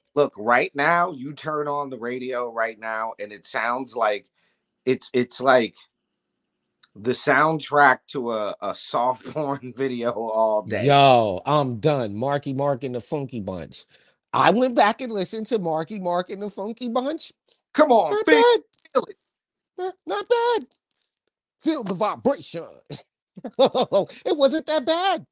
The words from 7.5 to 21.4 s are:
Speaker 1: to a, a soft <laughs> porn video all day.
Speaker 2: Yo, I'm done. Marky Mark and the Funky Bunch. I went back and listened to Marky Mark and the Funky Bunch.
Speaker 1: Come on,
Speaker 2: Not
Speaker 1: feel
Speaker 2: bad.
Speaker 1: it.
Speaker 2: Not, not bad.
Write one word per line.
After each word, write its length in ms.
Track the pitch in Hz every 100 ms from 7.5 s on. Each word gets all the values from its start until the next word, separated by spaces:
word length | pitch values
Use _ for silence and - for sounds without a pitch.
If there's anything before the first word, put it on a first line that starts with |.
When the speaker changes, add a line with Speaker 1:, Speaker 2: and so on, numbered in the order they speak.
| 160 - 147 139 127 -
Speaker 1:
to 240 | 147 117
a, 240 | 110 104 -
a 120 | 101
soft 520 | 87 - 127 123 123 123
<laughs> 60 |
porn 420 | 156 143 139 127 123
video 360 | 135 123 117
all 500 | 117 113 110 110 107
day. 320 | 107 104 135
Speaker 2:
Yo, 480 | 139 139 123 107 90 -
I'm 340 | 151 135 113
done. 360 | 147 143 110 104
Marky 380 | 135 143 143
Mark 300 | 131 143 131
and 100 | 135
the 60 | 123
Funky 380 | - 151 131 120
Bunch. 460 | 95 90 73 - - _ _ _ _
I 180 | 120 147
went 260 | 208 254 240
back 240 | 208 -
and 100 | 254
listened 360 | 208 180 220 214
to 100 | 220
Marky 420 | 170 156 160 214
Mark 300 | 180 175 180
and 120 | 196
the 80 | 208
Funky 380 | 196 202 233 247
Bunch. 440 | 240 269 320 - _ _ _ _
Speaker 1:
Come 180 | - 302
on, 240 | 226 170 415
Speaker 2:
Not 100 | 453
Speaker 1:
feel 180 | 453
Speaker 2:
bad. 160 | 480 466 - - - 254
Speaker 1:
it. 200 | - - _ _ _ _ _ -
Speaker 2:
Not, 160 | 370 - -
not 220 | 403 -
bad. 360 | 466 480 453 - _ _ _ _ _ _ _